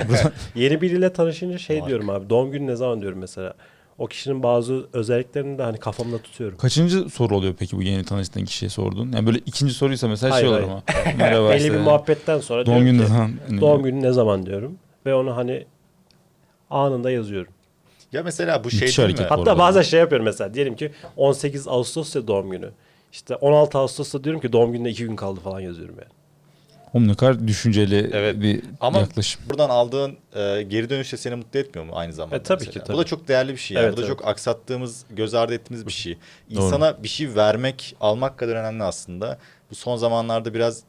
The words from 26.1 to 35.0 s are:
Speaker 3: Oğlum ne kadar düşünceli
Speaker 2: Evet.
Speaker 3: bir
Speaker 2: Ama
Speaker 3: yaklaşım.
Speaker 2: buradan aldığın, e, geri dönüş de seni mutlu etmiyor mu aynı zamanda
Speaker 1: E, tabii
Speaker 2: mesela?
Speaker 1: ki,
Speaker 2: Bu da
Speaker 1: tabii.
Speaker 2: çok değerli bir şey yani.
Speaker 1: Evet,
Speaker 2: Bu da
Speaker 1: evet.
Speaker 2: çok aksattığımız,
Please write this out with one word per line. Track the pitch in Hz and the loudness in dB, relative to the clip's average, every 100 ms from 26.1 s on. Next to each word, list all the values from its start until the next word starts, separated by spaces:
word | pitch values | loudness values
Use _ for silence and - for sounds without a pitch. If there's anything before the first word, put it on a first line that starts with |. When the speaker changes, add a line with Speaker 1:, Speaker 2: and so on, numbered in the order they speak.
| _ _ _ _ _ _ _ - | _ _ _ _ _ _ _ -2
Speaker 3:
Oğlum | 120 110 | 4 4
ne | 101 | 6
kadar | 127 120 110 | 4 4 0
düşünceli | 101 117 104 101 101 107 | 0 2 4 4 2 2
Speaker 2:
Evet. | 104 104 101 | 0 0 2
Speaker 3:
bir | 104 104 - - | 0 0 -4 -4
Speaker 2:
Ama | 123 - | 0 2
Speaker 3:
yaklaşım. | 202 - 101 - 117 | 2 -2 -4 -6 -8
Speaker 2:
buradan | 135 143 | 0 2
aldığın, | 120 120 135 139 139 _ 101 | 2 2 0 -4 -6 _ -6
e, | 101 104 101 | -2 -2 -2
geri | 107 117 | -2 -2
dönüş | 135 131 | -4 -6
de | 123 | -8
seni | 120 120 | -8 -8
mutlu | 117 139 | -6 -6
etmiyor | 135 85 80 | -6 -10 -10
mu | 82 | -8
aynı | 85 | -8
zamanda | 76 80 143 | -8 -8 -8
Speaker 1:
E, | |
tabii | - 185 - | -2 -4 -4
Speaker 2:
mesela? | - - | -12 -6
Speaker 1:
ki, | |
Speaker 2:
Bu | |
da | 147 | -4
Speaker 1:
tabii. | 165 | -2
Speaker 2:
çok | 160 - | -6 0
değerli | 127 135 | 0 0
bir | 127 | -6
şey | - 104 | -6 0
yani. | 113 | 0
Speaker 1:
Evet, | |
Speaker 2:
Bu | 104 | 0
da | |
Speaker 1:
evet. | 104 - | -4 -4
Speaker 2:
çok | 107 | -4
aksattığımız, | 101 123 117 - 127 127 113 | -4 -4 -6 -6 -8 -8 -12